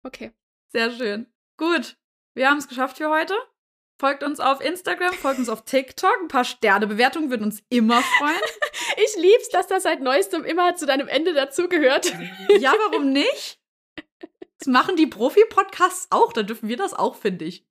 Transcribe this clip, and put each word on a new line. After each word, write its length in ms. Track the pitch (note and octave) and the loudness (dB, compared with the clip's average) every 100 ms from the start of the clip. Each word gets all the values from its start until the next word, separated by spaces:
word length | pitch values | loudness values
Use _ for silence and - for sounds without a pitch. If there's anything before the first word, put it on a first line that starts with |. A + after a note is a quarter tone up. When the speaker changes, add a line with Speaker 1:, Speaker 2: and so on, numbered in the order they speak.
Speaker 1:
Okay. 300 | C4 - A3+ _ _ _ _ | -18 -16 -18 _ _ _ _
Speaker 2:
Sehr 200 | A#3 A#3 | -4 -4
schön. 420 | A#3+ A3 G#3 - _ _ - | -4 -6 -6 -10 _ _ -4
Gut, 400 | E4 E4 - - _ _ _ B3 | -2 -2 -4 -16 _ _ _ -2
wir 140 | C4+ | 0
haben's 180 | D4 C4+ | 0 -4
geschafft 300 | B3 C4 - | -6 -6 -4
für 100 | D#4 | -2
heute. 240 | D#4 F4 G#4 B4+ _ _ _ _ - | -2 -2 -6 -8 _ _ _ _ -4
Folgt 240 | C#4 C#4 | -2 -2
uns 160 | C#4+ D4+ | -6 -2
auf 220 | C4+ C4+ | -2 -2
Instagram, 540 | D#4 F4+ - F4+ F4+ | -4 -6 -6 -2 -4
folgt 240 | F#4 C#4 C4 | -2 -4 -2
uns 100 | A#3 | -4
auf 160 | A3 | -6
TikTok. 500 | - C4+ C4 - F#4 G4 | -2 -4 -4 -2 0 0
Ein 80 | E4 | -2
paar 160 | C4 | -2
Sternebewertungen 840 | B3+ - - G3 G#3 G#3+ C4 E4 D4+ | -2 0 2 2 2 2 0 0 -4
würden 140 | B3 | -4
uns 180 | G#3+ - - | -4 -6 -2
immer 320 | A#3+ A3+ A#3+ | 2 4 4
freuen. 320 | B3 C#4 D4 F4 | 2 0 2 -2
Speaker 1:
<laughs> 680 | - - D5 - A#5 - | -4 -6 -8 -8 -6 0
Ich 140 | G#4 F#4+ | 0 4
lieb's, 320 | F4+ A#4+ - | 6 6 4
dass 180 | - - | -2 0
das 180 | F#4+ | 0
seit 180 | F4 D#4 | 0 -2
neuestem 420 | B3+ C#4+ G4 E4 | 0 0 0 -4
immer 320 | - E4 F4 F4 | -4 0 0 0
zu 80 | |
deinem 240 | C#4 C#4 - | 0 0 0
Ende 240 | C#4 E4+ | 0 0
dazugehört. 800 | D4 C#4 - F4 F4 C4 D4 - F3 - | 0 -2 -2 0 4 4 2 0 -6 -12
<laughs> 240 | - - G#4 | -4 4 4
Speaker 2:
Ja, 140 | C4 G#4 F#4+ | 6 2 2
warum 220 | D4+ C#4 | 0 0
nicht? 460 | C4+ G#4+ - - - _ _ _ - - _ - - - - | 2 0 -2 -8 -16 _ _ _ -20 -20 _ -20 -20 -20 -10
Das 60 | C4+ | 0
machen 300 | B3+ - E4+ | 2 2 2
die 100 | D4+ | 2
Profi-Podcasts 1000 | F#3+ B3+ G#4 A4 F#4+ G4 - - - - | 2 2 4 4 4 0 0 0 -2 -2
auch, 220 | G#3+ A4 | 2 2
dann 160 | A#3 G3+ | 0 -6
dürfen 200 | A3+ G#3+ | -6 -8
wir 80 | A#3+ | -6
das 160 | - | -6
auch, 220 | - A3 | -4 -4
finde 300 | - G#3 F3 | -2 -6 -4
ich. 200 | D#3+ - _ | -10 -14 _